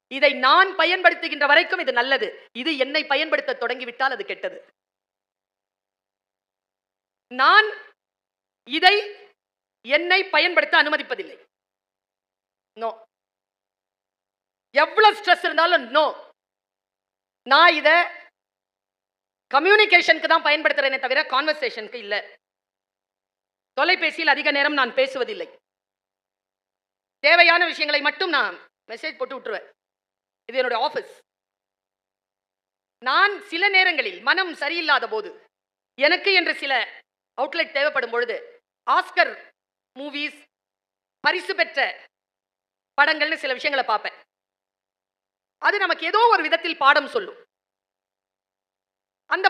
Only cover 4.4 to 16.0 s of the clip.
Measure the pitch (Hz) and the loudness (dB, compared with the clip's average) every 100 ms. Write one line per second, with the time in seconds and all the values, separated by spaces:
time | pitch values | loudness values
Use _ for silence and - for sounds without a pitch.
4.4 | 185 180 - _ _ _ _ _ _ _ | -10 -12 -20 _ _ _ _ _ _ _
5.4 | _ _ _ _ _ _ _ _ _ _ | _ _ _ _ _ _ _ _ _ _
6.4 | _ _ _ _ _ _ _ _ - 254 | _ _ _ _ _ _ _ _ -12 0
7.4 | 285 392 427 - - _ _ _ _ _ | 4 4 2 -2 -18 _ _ _ _ _
8.4 | _ _ - 294 370 415 415 403 - _ | _ _ -10 0 2 2 -2 -12 -20 _
9.4 | _ _ _ _ 226 294 349 381 381 302 | _ _ _ _ -2 -2 2 0 0 0
10.4 | 339 339 302 330 294 302 269 233 165 - | 0 0 0 2 0 -2 -6 -10 -12 -18
11.4 | _ _ _ _ _ _ _ _ _ _ | _ _ _ _ _ _ _ _ _ _
12.4 | _ _ _ 214 226 226 - _ _ _ | _ _ _ -10 -10 -10 -18 _ _ _
13.4 | _ _ _ _ _ _ _ _ _ _ | _ _ _ _ _ _ _ _ _ _
14.4 | _ _ _ 269 320 392 427 415 359 339 | _ _ _ 0 2 6 4 6 2 2
15.4 | 359 311 330 339 240 277 | 2 2 2 2 0 0